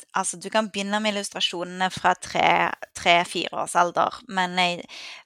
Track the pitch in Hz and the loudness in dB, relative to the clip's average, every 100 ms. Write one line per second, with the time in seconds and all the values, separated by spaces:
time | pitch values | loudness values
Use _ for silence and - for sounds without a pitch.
0 | - 185 190 175 190 220 220 196 196 208 | -8 -4 -4 -6 -2 0 0 -2 -2 0
1 | 214 202 196 185 - 180 180 180 185 - | 0 -2 -4 -2 -2 -2 -6 -2 -2 0
2 | 185 180 - 175 165 175 170 - - - | 0 0 0 2 4 4 2 -2 -10 -2
3 | 185 170 180 180 - - 160 175 175 165 | 4 4 4 -2 -4 -4 0 2 2 2
4 | 170 - - 190 180 180 175 175 - - | 0 -2 -6 -2 0 2 0 0 -8 -16
5 | - - | -16 -16